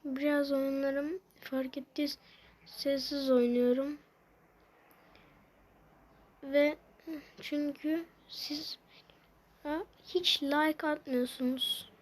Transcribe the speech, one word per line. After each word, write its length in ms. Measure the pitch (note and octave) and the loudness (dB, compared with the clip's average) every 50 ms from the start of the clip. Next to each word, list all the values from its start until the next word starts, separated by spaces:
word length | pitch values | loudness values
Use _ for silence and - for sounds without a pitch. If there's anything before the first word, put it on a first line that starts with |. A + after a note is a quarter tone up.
| _ | _
Biraz 460 | D4 C4 C4+ C#4+ D4 D4 C#4+ C#4+ C#4 | -6 -6 0 0 2 2 2 2 2
oyunlarım 680 | C#4 C4+ C4+ C#4 C4+ C4+ C#4 C#4 C4+ C#4 C#4+ D4+ F4+ F#4+ _ _ _ - | 2 0 0 0 0 0 0 0 0 -2 -2 -4 -6 -8 _ _ _ -20
fark 380 | - - C4+ C4 C4 C4 - C#4+ | -12 -6 -4 -4 -4 -4 -6 -10
ettiniz, 400 | C#4 _ _ - D4 C#4+ - - _ - - - - - - _ - | -12 _ _ -4 -2 -2 -4 -8 _ -20 -20 -20 -20 -20 -20 _ -20
sessiz 640 | - - - - C#4 C#4 C4+ C4 - C#4+ C#4+ C#4 C4 | -20 -14 -6 -2 0 0 0 -2 -4 -4 -4 2 4
oynuyorum. 680 | C4 B3 A#3+ A#3+ A#3+ A#3+ B3 B3 B3 C4 C4+ C#4+ D4 D4 - _ _ _ _ _ _ _ _ _ _ _ _ _ _ _ _ _ - _ _ - _ - - - _ - _ _ _ _ _ _ _ _ _ _ _ _ _ _ - - - _ _ _ | 6 6 6 6 4 4 4 4 4 2 0 -4 -6 -10 -14 _ _ _ _ _ _ _ _ _ _ _ _ _ _ _ _ _ -20 _ _ -20 _ -20 -20 -20 _ -20 _ _ _ _ _ _ _ _ _ _ _ _ _ _ -20 -20 -20 _ _ _
Ve 340 | - C4+ C4+ C#4+ C#4+ D4 D4+ - - - - _ - E4 D#4+ D4 - - - - | -10 2 4 6 6 6 4 0 -12 -20 -20 _ -12 -12 -12 -12 -12 -16 -20 -16
çünkü 640 | - - D4 D4 D4 D4 C#4 - - D4+ D#4 E4 E4 - _ _ _ - | -8 -4 -2 -2 -2 -2 -4 -4 -2 -2 -2 -2 -4 -8 _ _ _ -16
siz 500 | - - - - D4+ D4 D#4+ - - _ _ _ - - _ _ - _ _ _ _ _ _ _ _ _ | -12 -10 -8 -8 -8 -8 -8 -10 -12 _ _ _ -20 -20 _ _ -20 _ _ _ _ _ _ _ _ _
ha, 220 | _ D4 D4+ D#4+ G#4 - - _ - | _ -6 -4 -4 -6 -8 -14 _ -20
hiç 380 | - - F4+ F4+ - - - | -4 -2 0 2 2 0 0
like 440 | C#4+ C#4 C#4+ D4 D4+ D#4 D#4 D#4 - | 0 0 2 2 2 2 0 0 -2
atmıyorsunuz. 1040 | D4+ D4+ D4+ - - C4 B3 B3 B3 - - C4 B3+ C4 B3+ - - - - - - - _ | -2 -2 -2 -4 -2 0 0 0 -2 -4 -4 -2 -2 -2 -2 -2 -2 -2 -6 -8 -16 -20 _